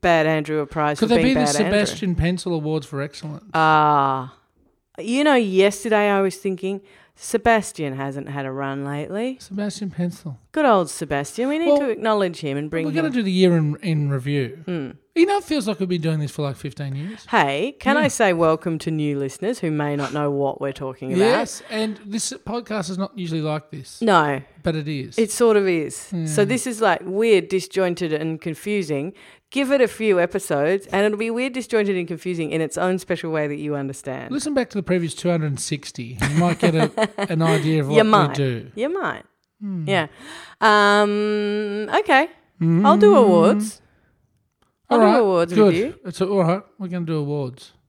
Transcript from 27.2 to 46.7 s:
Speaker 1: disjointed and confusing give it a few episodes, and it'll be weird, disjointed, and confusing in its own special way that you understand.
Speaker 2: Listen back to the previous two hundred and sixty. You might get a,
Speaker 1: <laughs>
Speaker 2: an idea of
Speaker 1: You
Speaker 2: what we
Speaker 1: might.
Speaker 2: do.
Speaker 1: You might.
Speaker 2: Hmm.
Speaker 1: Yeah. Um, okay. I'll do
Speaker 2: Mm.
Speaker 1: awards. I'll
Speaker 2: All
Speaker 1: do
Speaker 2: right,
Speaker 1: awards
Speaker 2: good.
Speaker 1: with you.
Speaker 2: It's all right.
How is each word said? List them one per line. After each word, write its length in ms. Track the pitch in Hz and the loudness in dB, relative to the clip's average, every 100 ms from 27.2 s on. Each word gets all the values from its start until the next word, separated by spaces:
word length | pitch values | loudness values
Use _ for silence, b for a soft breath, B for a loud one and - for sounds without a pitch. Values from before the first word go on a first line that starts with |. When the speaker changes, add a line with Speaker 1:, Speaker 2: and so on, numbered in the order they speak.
| 226 208 165 | 4 4 4
Speaker 1:
disjointed 640 | 185 175 - 185 175 170 | -4 -2 -2 0 0 -2
and 280 | 151 160 160 | -2 -4 -6
confusing 720 | 170 156 - 208 165 143 156 - B B _ | -8 -8 -4 -4 -2 -4 -6 -12 B B _
give 220 | 262 269 | -4 0
it 80 | 277 | 4
a 80 | 233 | 2
few 320 | - 220 185 | 2 2 2
episodes, 680 | 175 196 - 147 147 196 - | 2 -2 -4 0 0 0 -2
and 180 | 190 | 0
it'll 140 | 208 208 | 0 0
be 120 | 226 | -4
weird, 240 | 233 262 | -2 -4
disjointed, 420 | 254 240 226 202 190 | -6 -2 -2 0 -2
and 100 | 170 | -4
confusing 460 | 165 185 170 156 | -8 -6 -4 -4
in 80 | 160 | -2
its 180 | 156 - | -4 -2
own 220 | 180 185 | -2 -2
special 320 | - 170 170 | -2 -6 -4
way 160 | 156 151 | -2 -2
that 80 | 147 | -4
you 180 | 147 | -4
understand. 560 | 147 139 135 - 131 127 | -4 -6 -8 -10 -10 -6
Speaker 2:
Listen 240 | 269 277 | -6 -2
back 160 | 269 240 | -2 -2
to 80 | 208 | -6
the 40 | |
previous 300 | - 180 170 | -2 -2 -2
two 160 | - 175 | -4 -2
hundred 180 | 170 156 | 0 -2
and 100 | 135 | -4
sixty. 560 | - 147 - - 120 120 | -6 -8 -8 -12 -12 -4
You 60 | 135 151 | -2 2
might 240 | 175 170 | 2 2
get 160 | - 160 | 2 2
a, 340 | 214 - 214 - | 0 0 -4 -2
Speaker 1:
<laughs> 140 | 202 | -4
Speaker 2:
an 100 | 165 | 0
idea 380 | 165 165 147 160 | 2 2 2 0
of 80 | 139 | 4
Speaker 1:
You 60 | 214 | 4
Speaker 2:
what 80 | |
we 60 | 220 | 6
Speaker 1:
might. 240 | 214 156 | 4 4
Speaker 2:
do. 360 | 135 135 120 - - | 0 -2 -2 -8 -6
Speaker 1:
You 120 | 262 | -4
might. 300 | 370 247 - - _ _ _ | -2 -4 -6 -12 _ _ _
Speaker 2:
Hmm. 280 | 208 185 156 | -10 -6 0
Speaker 1:
Yeah. 180 | 196 196 B B B B B | 0 0 B B B B B
Um, 1300 | 220 208 202 202 208 208 208 208 208 208 208 202 214 | 4 6 6 4 2 0 0 0 -2 -2 -4 -6 -2
okay. 360 | - 427 269 320 - _ _ 165 165 | -2 2 2 2 -6 _ _ 2 4
I'll 120 | 208 208 | 4 6
do 160 | 208 | 8
Speaker 2:
Mm. 120 | 190 | 8
Speaker 1:
awards. 580 | 202 175 160 208 214 - _ _ _ _ _ _ _ _ _ _ _ | 8 6 4 2 -2 -10 _ _ _ _ _ _ _ _ _ _ _
I'll 120 | 240 | 4
Speaker 2:
All 60 | 214 | 6
Speaker 1:
do 60 | |
Speaker 2:
right, 60 | 226 | 6
Speaker 1:
awards 320 | 214 180 170 | 4 2 2
Speaker 2:
good. 140 | 180 208 | 4 4
Speaker 1:
with 100 | 170 | 4
you. 180 | 240 - | 0 -6
Speaker 2:
It's 160 | 190 165 | -14 -4
all 240 | 190 202 | -2 2
right. 180 | 165 185 - | 2 0 -4